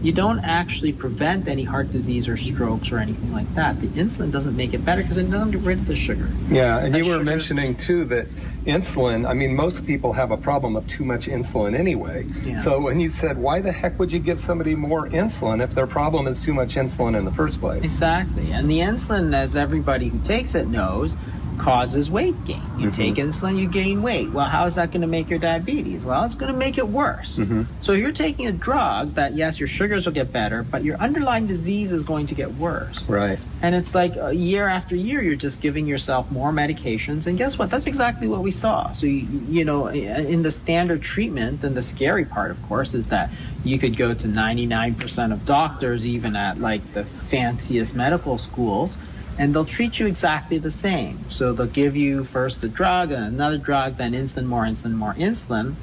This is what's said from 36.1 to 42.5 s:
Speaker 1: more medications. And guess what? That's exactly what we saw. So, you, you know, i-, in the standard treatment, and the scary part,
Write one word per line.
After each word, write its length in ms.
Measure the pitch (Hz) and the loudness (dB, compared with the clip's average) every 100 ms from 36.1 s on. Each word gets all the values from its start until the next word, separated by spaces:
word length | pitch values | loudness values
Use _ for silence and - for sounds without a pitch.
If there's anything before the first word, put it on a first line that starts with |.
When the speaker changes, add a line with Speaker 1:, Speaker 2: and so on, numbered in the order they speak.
| 127 - | 0 0
Speaker 1:
more 200 | 127 143 | -2 0
medications. 720 | 151 147 156 127 113 - 151 170 | 2 0 0 -2 -2 -2 -2 0
And 100 | 180 | 0
guess 200 | 262 - | 0 0
what? 120 | 202 | 0
That's 160 | 240 294 | 0 0
exactly 400 | 277 240 240 220 | 2 0 0 -2
what 140 | 202 | 0
we 100 | 190 | -2
saw. 400 | 185 226 - - | 0 2 2 -2
So, 160 | - 147 | -2 0
you, 220 | 139 127 143 139 | 0 -2 -4 0
you 160 | 165 | 2
know, 220 | 151 147 120 | 2 2 0
i-, 60 | |
in 500 | 143 101 139 147 165 | -2 -2 -2 2 2
the 80 | 156 | 2
standard 520 | - - 170 175 160 | -2 0 2 2 0
treatment, 600 | - - 226 143 113 143 | -2 -2 -2 -2 -2 -2
and 140 | 143 127 | -2 -2
the 60 | |
scary 420 | 123 - 135 202 | -4 0 2 2
part, 260 | 151 107 90 | 0 -2 -4